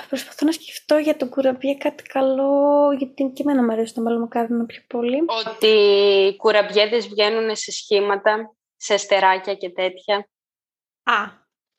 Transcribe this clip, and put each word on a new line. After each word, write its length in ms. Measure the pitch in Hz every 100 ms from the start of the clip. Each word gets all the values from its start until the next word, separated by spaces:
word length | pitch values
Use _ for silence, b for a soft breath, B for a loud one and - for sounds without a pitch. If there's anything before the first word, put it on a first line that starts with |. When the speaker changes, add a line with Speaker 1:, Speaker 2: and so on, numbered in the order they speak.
| B
Speaker 1:
προσπαθώ 380 | 262 - - 294
να 60 |
σκεφτώ 460 | 330 - - - 302
για 200 | 302 302
τον 120 | 247
κουραμπιέ 460 | 277 262 254 269 277
κάτι 280 | 294 285
καλό, 480 | - 269 269 262 277 285 285 285 285 277
γιατί 340 | 262 - 269 254
και 60 |
εμένα 220 | 285 269
μου 80 | 240
αρέσει 220 | 220 226
το 80 | -
μελομακάρονο 640 | 226 233 233 233 233 233 233
πιο 160 | - _
πολύ. 360 | 240 240 269 330 226 220
Speaker 2:
Ότι 200 | 214 214
οι 680 | 214 202 202 202 196 196 196
κουραμπιέδες 720 | 220 208 202 202 214 233 202
βγαίνουνε 480 | 208 208 226 220 214
σε 160 | -
σχήματα, 840 | - - 202 202 196 214 214 220 _ _ _
σε 180 | -
αστεράκια 640 | 202 - 196 190 185 196 190
και 140 | 180
τέτοια. 600 | 175 185 185 - 202 208 _ _ _ _ _ _ _
Speaker 1:
Α, 200 | - 220 208 - _ _ _